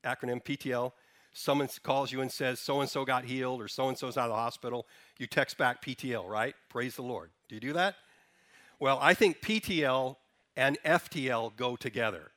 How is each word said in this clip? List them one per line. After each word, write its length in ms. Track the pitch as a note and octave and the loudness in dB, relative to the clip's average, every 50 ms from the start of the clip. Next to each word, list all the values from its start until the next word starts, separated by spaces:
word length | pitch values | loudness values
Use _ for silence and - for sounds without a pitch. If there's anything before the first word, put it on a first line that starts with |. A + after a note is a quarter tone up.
| - | -2
acronym 400 | B2+ C3 - - B2 B2 B2 - | -4 -4 -2 -2 -4 -4 -4 -2
P 140 | - C#3 | -4 -6
T 140 | - - C3 B2 | -4 -2 -2 -2
L. 200 | A#2+ B2 C3 - _ _ _ _ _ _ _ _ | 0 -2 -4 -6 _ _ _ _ _ _ _ _
Someone 340 | - - - C#3 C#3 C#3 | -6 0 2 2 2 2
s-, 120 | C3 - - | -2 -4 -10
calls 340 | - - C3+ C#3 C#3 A#2 C3 | -2 0 2 2 2 0 -2
you 80 | C3 | -4
and 100 | C3 B2+ | -4 -4
says, 280 | - - C#3+ B2+ B2+ - | -4 -2 -2 -2 -2 -2
"So-and-so 440 | - - C#3 C#3+ C#3 B2+ - C#3+ C3+ | -2 0 0 0 0 0 -2 -4 0
got 220 | C3 C3+ B2+ B2+ | 0 0 0 0
healed," 360 | A#2+ B2+ C3 B2+ B2+ C3 B2 | -2 -4 -4 -2 -4 -4 -4
or 60 | G#2+ | -6
"So-and-so's 500 | G#2 - - C3 C3 C3 - - B2+ A#2 | -8 -4 -2 -2 -2 -2 -4 -6 -4 -2
out 80 | C3+ A#2+ | -2 -2
of 40 | A#2 | 0
the 60 | A2 | 0
hospital." 520 | A2 A#2 A#2+ - - - A#2+ A#2+ A#2+ - _ - - - - _ | -2 -2 -2 -4 -6 -8 -6 -6 -6 -8 _ -20 -20 -20 -20 _
You 100 | - B2 | -12 -10
text 300 | - - D#3 C#3 - - | 0 2 0 2 0 0
back, 240 | - C#3+ B2+ B2 - | 2 2 2 2 0
"P 120 | - C#3+ B2 | -6 -10 -8
T 180 | - - C3 B2 | -6 -4 -4 -4
L," 140 | A2 F2+ | -4 -4
right? 280 | F#2 G#2+ G#2+ A2+ C3+ - - _ _ | -4 -2 -2 -2 -2 -4 -10 _ _
"Praise 260 | - A#2+ B2 B2+ A#2 | -4 -4 -4 -4 -6
the 80 | - B2+ | -8 -8
Lord." 260 | B2 B2 F#2 E2 D#2+ _ _ _ | -6 -6 -8 -8 -12 _ _ _
Do 80 | - G#2+ | -16 -12
you 60 | G#2+ | -8
do 120 | A2 C3+ D3 | -6 -4 0
that? 220 | E3+ F#3 G3 F#3 - _ _ _ _ _ _ _ _ _ _ _ - - - _ _ | 2 2 2 0 -4 _ _ _ _ _ _ _ _ _ _ _ -20 -20 -20 _ _
Well, 180 | D3 C3+ C3+ B2+ | 2 4 4 6
I 120 | C#3 D#3+ F3+ | 8 6 8
think 280 | - A3 F#3+ D#3 - | 8 6 4 4 2
P 180 | - - A3 A3 | -2 0 0 0
T 240 | - - F#3+ D#3+ D3 | 0 0 0 2 4
L 340 | C3 C3 C3 C3 B2+ C#3 _ _ _ _ _ _ _ _ | 4 4 2 0 -2 -6 _ _ _ _ _ _ _ _
and 220 | B2+ C3 C#3 C#3+ - - | 2 2 2 2 2 2
F 260 | D#3 E3 E3+ - - | 4 4 4 2 0
T 200 | - D#3+ C3 C3 | -6 -2 0 0
L 200 | B2 A2+ A2+ A2+ | 0 0 -2 -4
go 260 | G#2 A2 B2 B2 B2 | -4 -4 -2 -2 -2
together 560 | A#2 - C3 A2 A#2+ A#2 A2 F#2+ D#2+ D2+ D2+ _ | -4 -6 -6 -2 0 0 0 -2 -4 -12 -16 _